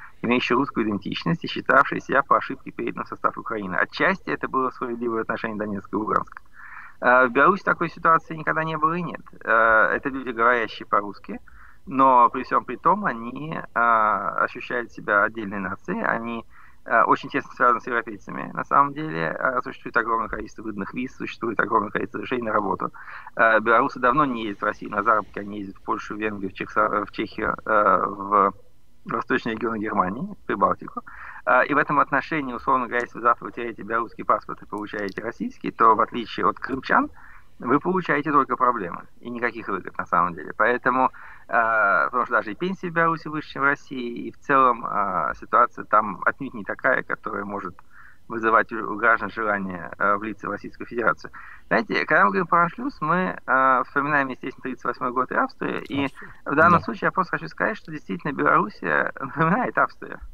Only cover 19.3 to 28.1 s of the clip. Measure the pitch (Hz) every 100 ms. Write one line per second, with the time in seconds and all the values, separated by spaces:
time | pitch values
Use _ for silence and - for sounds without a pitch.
19.3 | - - 127 131 120 131 120 113 113 110
20.3 | 110 107 - 110 101 95 - 127 - 117
21.3 | - 113 104 104 110 104 104 101 113 101
22.3 | 127 117 107 101 92 - - - - -
23.3 | - 113 110 110 117 135 135 123 135 143
24.3 | 117 110 101 107 107 117 107 104 110 101
25.3 | - 101 104 98 92 - 113 - 107 107
26.3 | 104 95 - 107 - 107 104 104 - 110
27.3 | - 107 - - 107 104 92 101